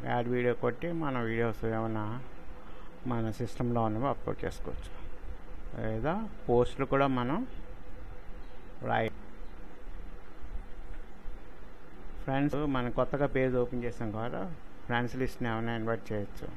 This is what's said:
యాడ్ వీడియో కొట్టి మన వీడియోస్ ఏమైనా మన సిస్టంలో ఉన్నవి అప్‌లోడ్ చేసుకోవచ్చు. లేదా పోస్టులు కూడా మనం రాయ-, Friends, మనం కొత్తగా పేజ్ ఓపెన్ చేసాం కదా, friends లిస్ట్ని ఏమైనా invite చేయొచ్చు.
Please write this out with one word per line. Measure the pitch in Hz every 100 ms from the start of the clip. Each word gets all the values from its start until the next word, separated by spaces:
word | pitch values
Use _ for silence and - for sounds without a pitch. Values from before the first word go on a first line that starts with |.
యాడ్ | 123 120 120
వీడియో | 123 123
కొట్టి | 117 123 117 170 170
మన | 151 127 113
వీడియోస్ | 113 117 104 113 113
ఏమైనా | 113 110 107 120 131 - - - - - - - 123
మన | 117 113
సిస్టంలో | 107 120 - 123 120
ఉన్నవి | 113 107 139
అప్‌లోడ్ | - - 104
చేసుకోవచ్చు. | - - - - - - - - - - - - - -
లేదా | 110 110 143 190 214 - -
పోస్టులు | 120 120 - 131
కూడా | 139 139 127
మనం | 123 170 254 - - - - - - - - - - - - - 120
రాయ-, | 117 113 - - - - - - - - - - - - - - - - - - - - - - - - - - - - - - -
Friends, | - 135 143 139 147
మనం | 131 123
కొత్తగా | 131 127 139 139
పేజ్ | 135 131 127
ఓపెన్ | 120 123
చేసాం | 120 - 113 107
కదా, | 117 170 190 160 - - -
friends | 120 120 131
లిస్ట్ని | 127 - 120
ఏమైనా | 113 117 117
invite | 110 110 -
చేయొచ్చు. | 107 101 - -